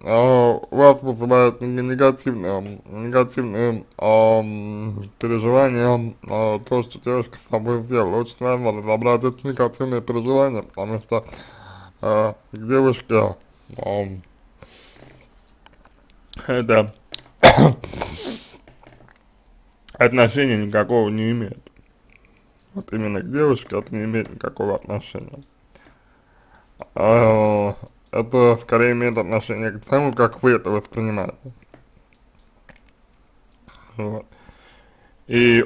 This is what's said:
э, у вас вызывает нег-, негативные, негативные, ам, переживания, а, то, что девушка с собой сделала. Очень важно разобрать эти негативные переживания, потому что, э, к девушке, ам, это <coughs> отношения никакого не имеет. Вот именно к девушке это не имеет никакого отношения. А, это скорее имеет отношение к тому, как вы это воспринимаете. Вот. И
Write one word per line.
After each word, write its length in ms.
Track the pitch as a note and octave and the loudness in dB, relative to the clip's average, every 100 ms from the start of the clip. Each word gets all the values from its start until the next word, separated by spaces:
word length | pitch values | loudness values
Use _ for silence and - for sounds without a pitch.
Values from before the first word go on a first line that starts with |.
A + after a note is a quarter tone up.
э, 680 | E2+ A2+ B2+ B2+ A#2+ A2 - | -2 2 4 4 4 2 -2
у 60 | B2+ | 6
вас 240 | C#3+ C3+ | 6 6
вызывает 640 | C3 A2+ A#2+ B2 B2 A#2 | 2 -6 2 4 4 2
нег-, 200 | B2 B2 | -6 -6
негативные, 960 | B2+ B2+ C3+ C3+ C3+ A#2 F2+ G2 G2+ G2+ | -6 2 2 2 -4 -6 -6 -6 -8 -14
негативные, 1000 | - G2+ A#2 B2+ B2 C3+ A#2 G#2 A#2+ A2+ - - | -18 -14 -2 0 0 -2 -6 -2 -2 -4 -10 -6
ам, 1120 | A2 A2 A2 A2 G#2+ G#2+ G#2 G#2 G#2+ G2+ G2+ - | 2 4 4 2 0 -8 -10 -10 -8 -10 -12 -8
переживания, 960 | A#2 A2+ A2+ C3 C3+ A#2+ A#2+ B2 A2+ - - | -4 -2 2 2 2 2 0 0 -4 -10 -8
а, 320 | G#2 A2 G#2+ | -4 -2 -4
то, 220 | A2 B2 | -4 -4
что 180 | A#2+ - | -4 -8
девушка 380 | A#2+ B2 A#2+ - | -6 -4 -6 -12
с 120 | - | -8
собой 320 | A#2 A2 A#2+ | -6 -4 -4
сделала. 380 | A#2+ B2 F#2+ G#2+ | -4 -2 0 -2
Очень 160 | A#2 - | -4 -6
важно 320 | B2 B2 A#2+ | -4 -2 -2
разобрать 520 | G#2 G#2+ A2 A#2+ A#2+ | -4 -2 -2 0 0
эти 220 | B2+ B2+ C#3 | 0 -4 -8
негативные 560 | B2+ A#2+ - C3 B2 | -2 -2 -2 -6 -4
переживания, 600 | A#2+ A#2 A#2 C3+ C#3 A2+ | -4 -4 0 2 0 -2
потому 380 | - - G2+ A2 | -10 -10 -8 -8
что, 240 | - A2+ - - - - - - - _ | -4 -6 -6 -16 -20 -20 -20 -20 -20 _
э, 320 | A2 G#2+ G#2+ G#2 _ | -2 0 0 -4 _
к 40 | G#2+ | -14
девушке, 760 | A2 C3+ C3 B2+ - A2+ G2+ F2+ _ _ _ - | -2 2 2 0 0 0 0 -4 _ _ _ -12
ам, 440 | - G2+ G2 F#2+ - _ _ _ - - - - - - _ _ _ _ _ _ _ _ _ _ _ - - | -6 -6 -6 -10 -18 _ _ _ -20 -20 -20 -20 -20 -20 _ _ _ _ _ _ _ _ _ _ _ -16 -6
это 480 | B2+ A2+ A2 G#2+ - _ - - _ | -4 2 2 2 -6 _ -18 -18 _
<coughs> 340 | - - D3+ - - - - - F#4 A3 - - - _ - - - _ _ _ _ _ _ _ - | 6 8 6 4 -6 -12 -12 -12 -12 -14 -16 -20 -20 _ -20 -20 -20 _ _ _ _ _ _ _ -20
отношения 680 | - A#2+ B2 A#2 C3+ C#3 G#2+ G#2 | -2 0 4 2 2 0 0 0
никакого 420 | G#2+ G2 A#2+ G#2 | -2 0 0 0
не 240 | G#2+ A2 | -2 -2
имеет. 260 | A#2+ G2+ - - _ _ _ _ _ _ _ _ _ _ | -4 -6 -12 -20 _ _ _ _ _ _ _ _ _ _
Вот 180 | G3 - | -16 -10
именно 280 | A2 G#2+ G2 | -6 -6 -6
к 120 | F2+ | -6
девушке 460 | C#3 D3+ B2 - G2 | 0 2 0 -2 -8
это 160 | - | -6
не 100 | A2 | -6
имеет 260 | A2 A2 - | -4 -4 -4
никакого 460 | - - - G2+ - | -8 -10 -6 -4 -4
отношения. 680 | - G2+ - - - C#3 - _ _ _ _ _ _ _ _ _ _ _ _ _ - | -6 -10 -10 -14 -14 -18 -20 _ _ _ _ _ _ _ _ _ _ _ _ _ -14
А, 800 | - G2+ A#2 A2 A2 G#2+ G#2 G2+ - - _ _ | -2 2 4 4 4 2 0 -2 -6 -14 _ _
это 480 | - A#2 B2+ A#2+ A2+ | -6 -2 4 4 4
скорее 300 | - A#2 A#2+ | 0 2 2
имеет 260 | A#2+ A#2+ A2+ | 2 -2 -2
отношение 540 | F2+ A2 - G#2+ A2 | -2 -4 -4 -6 -6
к 120 | G#2+ | -8
тому, 280 | - C#3 C#3+ | -2 0 0
как 300 | B2 A#2 - | 0 0 2
вы 100 | B2+ | 2
это 180 | A#2 - | 2 0
воспринимаете. 840 | G#2 - A#2 A2 G#2 F2+ - C3 - _ - _ _ _ _ _ _ _ _ _ - _ _ _ _ _ _ _ _ _ - - A2 | -4 -4 -8 -6 -6 -8 -10 -20 -20 _ -20 _ _ _ _ _ _ _ _ _ -20 _ _ _ _ _ _ _ _ _ -20 -20 -12
Вот. 300 | G#2 G#2+ - _ - _ _ _ _ _ _ _ - | -10 -10 -14 _ -20 _ _ _ _ _ _ _ -4
И 380 | A#2+ A#2+ A#2 | 2 6 4